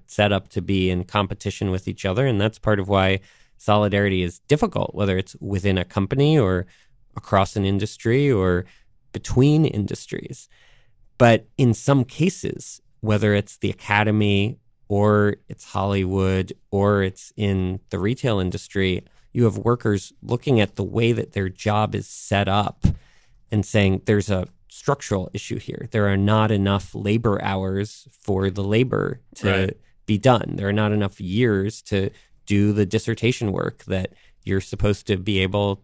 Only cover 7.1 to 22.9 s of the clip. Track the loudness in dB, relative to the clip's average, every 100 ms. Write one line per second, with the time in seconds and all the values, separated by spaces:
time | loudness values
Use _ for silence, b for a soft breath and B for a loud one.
7.1 | -16 0 2 2 0 0 0 -4 -4 0
8.1 | 2 2 2 2 0 -2 b b _ _
9.1 | -10 -2 2 4 4 2 0 -4 -6 -10
10.1 | -12 -12 -16 -20 b b b b b _
11.1 | 2 4 4 0 0 2 2 2 0 0
12.1 | -2 -2 -2 -8 -10 -14 -20 _ _ -2
13.1 | 2 2 2 -2 -6 -6 -4 0 2 4
14.1 | 2 2 2 0 -4 _ _ -4 2 4
15.1 | 4 2 -2 -10 -18 -8 -4 -2 0 0
16.1 | 0 2 0 -2 -10 _ 0 2 2 0
17.1 | -4 -14 -4 -2 0 -2 -6 -6 -4 -2
18.1 | -2 -2 0 -2 -4 -6 -2 0 -2 -6
19.1 | b b 0 2 2 -2 0 0 0 -4
20.1 | -14 -6 -4 2 2 2 -2 -4 0 2
21.1 | 0 -2 -4 -4 -4 -2 0 0 -4 -8
22.1 | -12 -2 0 2 0 0 0 0